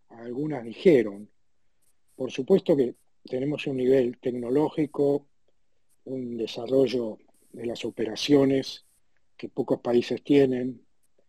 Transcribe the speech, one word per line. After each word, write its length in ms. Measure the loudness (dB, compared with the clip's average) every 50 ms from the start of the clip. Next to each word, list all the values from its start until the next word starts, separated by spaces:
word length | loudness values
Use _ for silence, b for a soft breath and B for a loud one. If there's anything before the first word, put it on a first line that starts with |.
| _ _
algunas 520 | -20 -16 -14 -10 -8 -6 -6 -6 -6 -8
dijeron, 640 | -10 -12 -6 4 6 8 8 8 6 2 -2 -10 -16 -20 _ _ _ _ _ _ _ _ _ _ _ _ _ _ _ _ _
por 160 | -10 -10 -8
supuesto 460 | -6 -6 0 2 2 2 4 2 2
que 180 | 2 2 0 -2 _ _ _ _ _ -14
tenemos 420 | -10 -8 -6 -4 -4 -4 -4 -6
un 120 | -6 -4 0
nivel 400 | 2 4 4 4 2 0 -4 -6
tecnológico, 1080 | -6 -6 -6 -6 -4 -2 0 0 0 0 0 -2 -4 -2 -2 0 0 0 0 -2 -4 _ _ _ _ _ _ _ _ _ _ _ _ _ _ _ _
un 320 | -12 -10 -10 -8 -8 -6
desarrollo 840 | -6 -6 -6 -6 -8 -4 0 2 2 2 2 0 -2 -4 -6 -8 -12 _ _ _ _ _ _
de 160 | -14 -10 -10
las 180 | -8 -8 -8 -10
operaciones 1000 | -8 -6 -6 -6 -6 -6 -6 0 4 4 4 4 4 2 0 -2 -6 -12 -18 _ _ _ _ _ _ _ _ _ _ _
que 140 | -16 -16 -8
pocos 300 | -8 -6 -4 -2 -4 -4
países 420 | -2 0 2 2 2 0 -4 -6
tienen, 600 | 0 2 4 4 4 4 2 -2 -4 -6 -8 -12 _ _ _ _ _ _ _ _ _